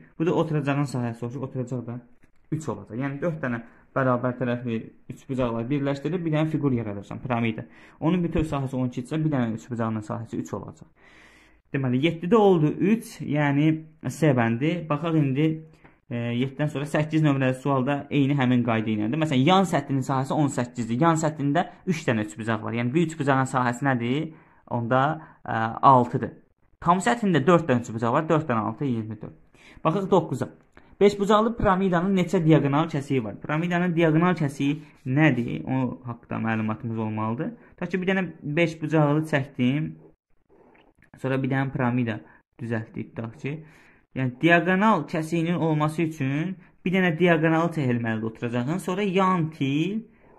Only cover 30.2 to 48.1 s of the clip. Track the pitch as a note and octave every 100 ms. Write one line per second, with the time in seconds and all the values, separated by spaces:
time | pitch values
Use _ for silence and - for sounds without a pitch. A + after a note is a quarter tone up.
30.2 | D#3+ B2+ G2+ - _ - _ - G3+ G3+
31.2 | G3 G#3+ A3+ A3+ G#3 F#3 F#3+ F3 F#3+ G3
32.2 | F3 F#3+ D#3 D#3 C#3 C#3+ E3 C#3+ B2+ C3+
33.2 | G#2+ - - D3+ F3 F3 F3+ D#3+ D#3+ D3+
34.2 | F3+ E3+ D3+ - C#3 D#3 - _ C3 C3+
35.2 | D#3 B2 A#2+ - - C3 B2 - B2 A#2
36.2 | - A#2 A2+ A2 A2 G#2+ A#2 A2+ A2 G#2+
37.2 | A2 A#2+ G3 - - - F3 F#3 F3+ F#3+
38.2 | F3+ - D3 D3+ E3 - D3 D#3 D3 D3+
39.2 | D#3 C#3+ B2+ - B2 D3 D#3+ - - _
40.2 | _ _ _ _ _ _ _ _ _ -
41.2 | C3 C3+ C3 C3+ C3+ C3+ B2 B2 A#2 G#2
42.2 | - - _ - A#2 A2+ A2 - - -
43.2 | A2+ - C3+ D#3 D#3 - _ _ _ B2+
44.2 | B2+ B2 E3+ E3+ E3+ F#3 A3 F#3+ D3 E3
45.2 | D#3 E3+ E3 E3+ D#3+ D3+ D3+ D#3 D#3+ D#3
46.2 | C3+ C#3+ F#3 F#3+ - _ F#3 F#3+ F3+ D#3+
47.2 | F3 E3 D#3+ D#3+ E3 E3 B2+ A#2+ A#2